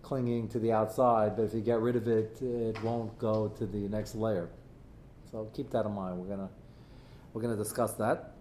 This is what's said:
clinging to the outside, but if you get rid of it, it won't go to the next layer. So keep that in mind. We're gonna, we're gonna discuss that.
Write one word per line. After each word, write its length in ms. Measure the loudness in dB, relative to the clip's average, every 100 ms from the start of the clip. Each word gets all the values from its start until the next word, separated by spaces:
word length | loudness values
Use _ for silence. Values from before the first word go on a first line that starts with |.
clinging 460 | -4 -2 0 0 -2
to 100 | 0
the 120 | 2
outside, 640 | 4 2 4 6 6 4
but 80 | 2
if 100 | 0
you 60 | 2
get 200 | 2 2
rid 160 | 2 2
of 100 | 2
it, 340 | 2 2 -4
it 400 | -4 -2 -2 -2
won't 360 | -2 -2 -4 -2
go 300 | 0 2 0
to 160 | -2
the 240 | -4 -2 -2
next 260 | -2 -4
layer. 340 | -2 0 0 -4 -12 -20 -20 -20 -20 -20 -20 -12
So 180 | -10 -8
keep 160 | -8 -2
that 140 | 0
in 60 | 0
mind. 260 | -2 -4 -6
We're 120 | -6
gonna, 200 | -6 -8 -12 -20 -20 -20 -20 -20 -20 -10
we're 80 | -4
gonna 160 | -2 -2
discuss 360 | -2 0 0
that. 400 | 2 0 0 -4 -18